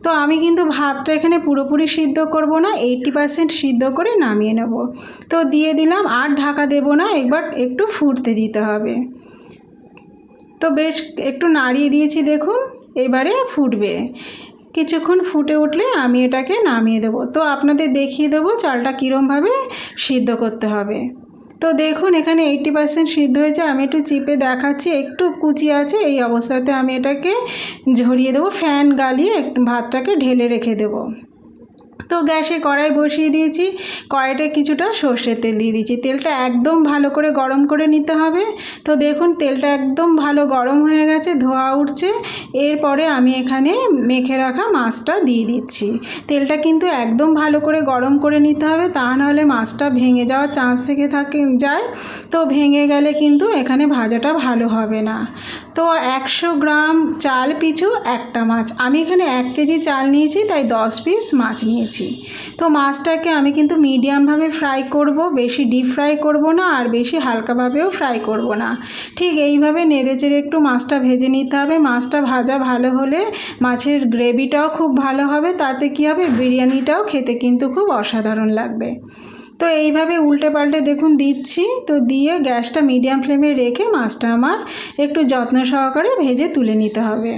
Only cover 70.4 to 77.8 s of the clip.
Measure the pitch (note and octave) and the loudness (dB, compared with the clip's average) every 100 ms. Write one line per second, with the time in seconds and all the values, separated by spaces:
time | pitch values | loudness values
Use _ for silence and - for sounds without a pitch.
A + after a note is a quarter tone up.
70.4 | C#4+ D#4+ D4 B3 - C#4+ B3+ B3+ C4 C4+ | 0 2 2 2 0 0 2 2 2 0
71.4 | C4 C#4+ C#4+ D#4+ C#4+ A#3+ B3 D4 C4+ B3+ | 0 -2 0 2 2 2 0 -2 0 0
72.4 | B3 C4+ C4 B3+ B3+ B3+ C4+ D#4 G#4+ - | 0 0 0 0 0 0 0 -2 -2 -6
73.4 | - - B3 B3 C#4+ D4 B3+ A#3 A#3+ A#3+ | -12 -4 -2 0 0 0 0 0 0 0
74.4 | C4+ D4 D#4 D#4 D#4+ C4 C4+ C4+ C#4 D4 | 0 0 0 0 0 0 0 0 0 0
75.4 | E4 F4+ C#4 B3+ C#4 C#4+ D4+ D#4+ F4 A#3 | 0 -2 -2 -2 -4 0 0 0 0 0
76.4 | B3+ B3+ B3+ C4 C4 D#4+ G#4+ C#4+ A#3 A#3+ | 2 2 2 0 0 0 0 -2 -2 -2
77.4 | B3 B3 C4+ B3+ | 0 0 0 0